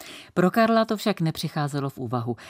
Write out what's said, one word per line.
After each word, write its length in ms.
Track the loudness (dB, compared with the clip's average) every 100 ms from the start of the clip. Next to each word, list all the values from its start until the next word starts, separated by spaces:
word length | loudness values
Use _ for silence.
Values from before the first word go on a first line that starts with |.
| -20 -18 -8
Pro 180 | 2 2
Karla 340 | 4 4 4 2
to 120 | 0
však 240 | -2 0
nepřicházelo 680 | -2 -2 -4 -2 -2 -2 -4
v 80 | -6
úvahu. 400 | -4 -4 -2 -6 -8